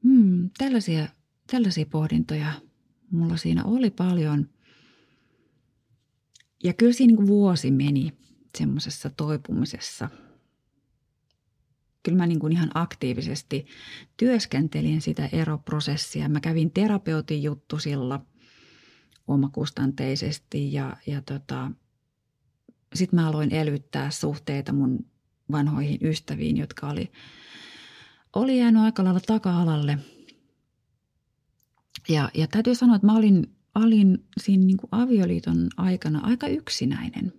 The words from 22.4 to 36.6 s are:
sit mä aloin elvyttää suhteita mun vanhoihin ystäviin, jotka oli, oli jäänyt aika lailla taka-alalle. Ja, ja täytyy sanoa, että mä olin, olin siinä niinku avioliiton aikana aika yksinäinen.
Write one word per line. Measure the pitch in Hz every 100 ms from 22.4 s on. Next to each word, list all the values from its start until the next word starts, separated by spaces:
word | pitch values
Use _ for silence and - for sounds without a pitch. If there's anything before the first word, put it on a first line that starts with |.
| _ _ _ _ _
sit | 160 180
mä | 175 160
aloin | 151 151
elvyttää | 156 151 143 143 143 139
suhteita | 151 151 147 - 139 139
mun | 139 135 131 - _ _ _ _
vanhoihin | 147 143 147 143 143
ystäviin, | 160 156 - 147 151 -
jotka | 147 - 147
oli, | 147 - - - - - - - - - - - _ _
oli | - 262 262
jäänyt | 240 220
aika | 220 220
lailla | 185 185
taka-alalle. | - 220 202 175 170 156 147 143 - - - _ _ _ _ _ _ _ _ _ _ _ _ _ _ _ _ - -
Ja, | 156 139
ja | - 156
täytyy | 208 226
sanoa, | 247 247 220
että | 202
mä | 220
olin, | 214 190 - _ _
olin | - 226 220 196 185 - -
siinä | - 196
niinku | 185 190 -
avioliiton | 208 247 233 175 170 165 165 - -
aikana | 185 185 156 151
aika | - 247 294
yksinäinen. | 311